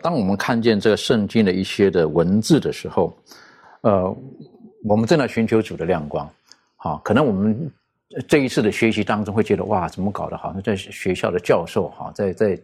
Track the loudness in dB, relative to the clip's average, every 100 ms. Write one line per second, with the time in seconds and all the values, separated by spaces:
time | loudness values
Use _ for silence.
0 | -2 0 0 0 0 2 2 4 2 2
1 | 2 0 2 2 2 2 -2 2 2 4
2 | 2 2 2 2 4 2 2 -6 -4 -2
3 | -2 -4 _ -20 -20 _ -20 -2 2 2
4 | 0 -4 -14 -20 -20 -20 -20 _ 0 0
5 | 4 2 2 0 2 2 0 -6 -2 -2
6 | -2 -8 -8 _ _ _ _ _ -8 -6
7 | 0 2 2 0 0 -2 -6 -12 _ _
8 | _ -14 2 2 2 0 0 2 0 0
9 | -2 -2 -2 -2 0 0 0 -2 -4 -4
10 | -4 -4 -8 -8 -10 -8 -4 -4 -6 -8
11 | -4 -2 -2 -2 0 0 2 -2 -4 -6
12 | -14 -4 -4 0 0 0